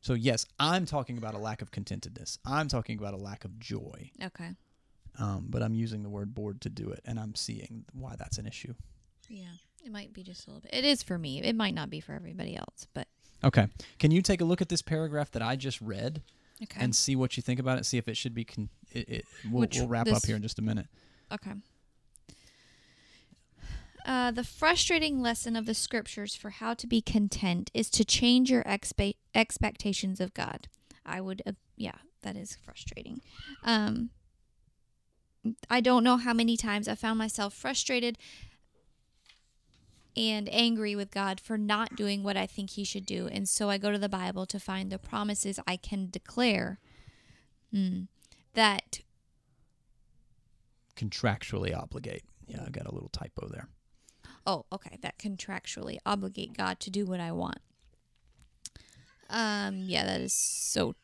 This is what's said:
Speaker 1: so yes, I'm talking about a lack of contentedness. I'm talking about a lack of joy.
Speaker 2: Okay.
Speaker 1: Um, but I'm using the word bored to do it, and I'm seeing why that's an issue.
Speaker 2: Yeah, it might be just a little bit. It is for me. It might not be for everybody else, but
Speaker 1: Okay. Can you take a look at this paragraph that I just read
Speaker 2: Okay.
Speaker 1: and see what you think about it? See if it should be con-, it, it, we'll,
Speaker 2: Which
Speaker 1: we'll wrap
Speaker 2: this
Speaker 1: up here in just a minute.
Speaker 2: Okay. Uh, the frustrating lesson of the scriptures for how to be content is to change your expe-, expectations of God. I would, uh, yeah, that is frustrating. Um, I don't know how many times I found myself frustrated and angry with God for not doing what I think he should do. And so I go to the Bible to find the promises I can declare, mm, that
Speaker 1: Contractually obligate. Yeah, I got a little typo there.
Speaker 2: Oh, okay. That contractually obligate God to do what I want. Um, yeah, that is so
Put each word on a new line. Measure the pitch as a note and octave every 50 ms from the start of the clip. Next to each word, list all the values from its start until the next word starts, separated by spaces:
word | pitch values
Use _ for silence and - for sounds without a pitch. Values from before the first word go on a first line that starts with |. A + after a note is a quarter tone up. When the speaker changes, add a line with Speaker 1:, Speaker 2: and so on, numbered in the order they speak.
Speaker 1:
so | - - B2+
yes, | A#2 A2+ C3 A#2 A2 - - - -
I'm | C#3+ D#3 F3 F#3+ F3+
talking | - - D3 B2 - B2 A#2+
about | A2 A2 A2
a | G2+
lack | G#2+ A2 G#2+ -
of | A2 -
contentedness. | - - G#2 - G2 G2 - F2+ G2+ - - - - - _
I'm | B2 C3+ D3+ D#3 C#3+
talking | C#3 B2 G#2+ - A2 G#2
about | G#2 G2+
a | G2 F#2+
lack | G2+ G2 G2+ - -
of | F#2+ F#2 A2+
joy. | A2+ - A2 - - - - - - C3+ _ -
Speaker 2:
Okay. | - F#3 _ - E3+ E3+ F#3 - _ _ _ _ _ _ _ _ _ - - -
Speaker 1:
Um, | A#2 G#2 G2 - - -
but | B2 B2
I'm | A2+ A2 A2
using | A2+ A2+ A2+ A2+ G#2+
the | G#2 G2+
word | G2+ G2+ G2+ G2+ A2
bored | - G#2 G#2 G2 -
to | - -
do | G#2 - G#2+ G2
it, | F#2+ - _
and | - A#2 A2+
I'm | A2 G#2+ G#2+
seeing | - - - A2+ G#2+ - - A2+ A2+ A2+ -
why | - C3 C3 C3 - -
that's | - - - -
an | A2
issue. | G#2 - - - - A#2+ - - - - - _ _ _ _ - _
Speaker 2:
Yeah, | A#3 G3 F#3 F3 F3 F3 _ _ _ - -
it | C4
might | G#3+ G#3 G3+ -
be | G#3+ -
just | F3+ F#3 F3 - -
a | -
little | - -
bit. | - - -
It | B3+ B3+
is | D4 C#4+ A#3+
for | - - F#3 E3+
me. | E3 D3+ - C#3
It | - - A3+
might | A3 G#3+ G3 -
not | F#3 D3 -
be | - D3+
for | D3+ - C#3+
everybody | C#3+ F3 E3 E3 F#3+ - - E3+
else, | - - - _ - - - _
but | - - _ _ _ _ - - - -
Speaker 1:
Okay. | C#3+ - - G2+ G2+ - - - - - -
Can | - D3+
you | D#3+ F3
take | F#3 - G3 F3
a | F3
look | E3 F3+ -
at | F#3 -
this | F3 E3
paragraph | - - D#3+ D#3 D#3+ D#3 D3 D3 D3 -
that | - A#2
I | A2 A#2 C3
just | C3+ C3 C3+ B2+ -
read | A2 A2 G2+ G2 A2+ B2+ D3+ D#3 - - _ _ _ _ _ -
Speaker 2:
Okay. | A3 - - -
Speaker 1:
and | A#2+ B2+ A#2+
see | - - - C3+
what | C3 C3 B2 -
you | -
think | A#2+ - B2 B2
about | C3 C3 B2+ C3
it? | -
See | - - A#2+
if | A2+ -
it | G#2+
should | - - B2+ A#2
be | A#2 A2+
con-, | - - - G#2 G2+ - _ - -
it, | - B2 A#2 -
it, | A#2 A2 G#2+ - - - - A2
we'll, | A#2 B2
Speaker 2:
Which | A#2 A2 - B2+
Speaker 1:
we'll | B2 A#2+
wrap | A#2+ A#2 A#2
Speaker 2:
this | A2+ G#2+
Speaker 1:
up | G#2 -
here | - A2
in | G#2+
just | G#2 A2 - -
a |
minute. | G#2+ G#2+ G#2+ G#2+ - - _ - _ - _ - _ _
Speaker 2:
Okay. | G3+ G#3 - G3+ G#3 G3+ G#3+ _ _ _ _ _ _ _ _ _ _ - _ - - - _ - _ _ _ - - _ _ _ _ _ _ - - - _ _ - _ _ _ _ _ - - - - - - _ - -
Uh, | - C4 B3+ B3 B3
the | A3+ A#3+ A#3+
frustrating | - - - - D#4 F4 E4+ - - F4 E4 D#4 D#4 C#4+ C4
lesson | B3 A#3+ A#3 - - A#3+ A3+
of | A3+ A3
the | A3+ A3
scriptures | - - - - A#3 G#3 - - - G#3 G#3 -
for | - - G#3+
how | G3+ - A3+ A3+ A#3
to | - -
be | A#3+ A#3 A3+
content | G#3+ - - A3+ G#3 G3 - - - F#3 F3 F3 - - _
is | - A3 -
to | - - A3
change | - - - B3 A#3+ B3 B3+ B3+ C4
your | C4 A#3+
expe-, | - - G3 G3+ - - - - G3+ G3+ G#3 _ _ _ _
expectations | - A3+ - - - - G#3 G3+ - - G#3 F#3+ - - F#3+ F#3+ F#3+
of | F#3 F#3
God. | _ - F#3 - - - - - - _ _ _ - - _
I | - - F#3
would, | F#3+ F#3+ F#3+ F#3+ -
uh, | - G3 - _ _ _
yeah, | - A3 - - - - D#4+ _ _
that | - G3+ G3
is | G3+ F#3+ G3+ - - -
frustrating. | - - - - - - - - - - C4 - - - - - - C#4+ - -
Um, | - A#3 G#3+ G#3+ G#3+ G#3+ A#3+ A#3 A#3+ - - _ _ _ _ _ _ _ _ _ _ _ _ _ _ _ _ _ _ _ _ _ _ _ _ _ A3 A3+ _ - -
I | A#3 B3
don't | A3+ B3 B3 B3 A#3
know | B3+ B3
how | B3 A#3+ B3
many | A#3 A3+ A#3 A3+ A#3
times | A3 - A3 G3+ G#3 G#3
I | - G#3+
found | G#3 - A3 A3+ A3
myself | A3 A3 - - G#3 G3+
frustrated | - - - B3+ C4+ - - - C4 B3 A#3+ A#3+ A#3 - - - - - - - - _ _ _ _ _ _ _ _ _ _ _ _ _ _ _ - _ _ _ _ _ _ _ _ _ _ - - - _ _ _
and | - A3+ A3 G#3+ G#3+ G#3 G3
angry | - A3 A#3 A#3 A#3 A3 G#3+ G#3 G#3
with | G#3 G3+ G3
God | - G3+ G3 G3 F#3+ F#3+
for | - - A3+ G#3+
not | G#3+ G#3 G#3+ G#3 A3+ A3 -
doing | - G#3 G3+ G3+ G3+
what | G3 G3+ G3+
I | G3 F#3+
think | G3 - - G3 F#3+
he | - - G3+
should | - - G3+ F#3+
do. | - G3+ F3+ F3+
And | - - G3+ G3 F#3
so | - - G#3+ G3+
I | G3+
go | G3 G3+ G#3
to | G#3 G#3
the | G3+ G3+
Bible | G3 F#3 F3+ F#3 F#3+ F#3+ F#3
to | - - G3+
find | - - F#3 F#3+ F#3+ F#3+
the | F#3+ F#3+
promises | - - - G#3 G#3 G#3 G#3 G3 - G3 G3 - -
I | - F3+
can | F3+ - - G#3 G3 F#3+ F3+
declare, | - F3+ _ - - - B3 A#3+ G#3 F#3 - - G3 - _ - - - - - _ - _ _ - _ _ _ _ _ _ _ -
mm, | G3+ F#3+ F#3 F3+ F#3 F#3 - _ _ _ _ - _ _ _ _
that | A3+ A3 G#3+ G3+ F#3+ - _ - - - _ _ _ _ _ _ _ _ _ _ _ _ _ _ _ _ _ _ _ _ _ _ - _ _ _ _ _ _ _ _ _ _ _ _ _ _ _
Speaker 1:
Contractually | - A2+ G#2 - - - A2+ G2 - - - - F#2+ F#2 F#2 -
obligate. | F#2 - - - - - - - - - _ - _ -
Yeah, | - - - -
I | -
got | - - -
a | - -
little | - G1+ -
typo | - - - - _ - - -
there. | - - - - - _ _ _ _ _ _ - _ _ _ - - - _
Speaker 2:
Oh, | - F#3+ D#3+ - _
okay. | - G3 - - - -
That | - - - _
contractually | - G#3 G3 F#3 - - F#3+ F3+ _ - - - - - - - _
obligate | - G#3 G3+ G3 F#3+ F#3+ - - - -
God | - G3 F#3 F#3 -
to | - G3+
do | F#3 G3+ G#3
what | F#3 F#3 F3+
I | F3 E3
want. | E3+ E3+ F3 E3+ - - _ _ _ _ _ _ _ _ _ _ _ _ _ _ _ _ - _ _ _ _ - _ - - - - - - _ _ _ _ _
Um, | - A3+ A3+ G#3+ G#3 G#3 G3+ G3 G3 F#3+ F#3+
yeah, | F#3 F3+ - -
that | F#3+ F#3+ -
is | - -
so | - - - - - - - - - - F3+ - - _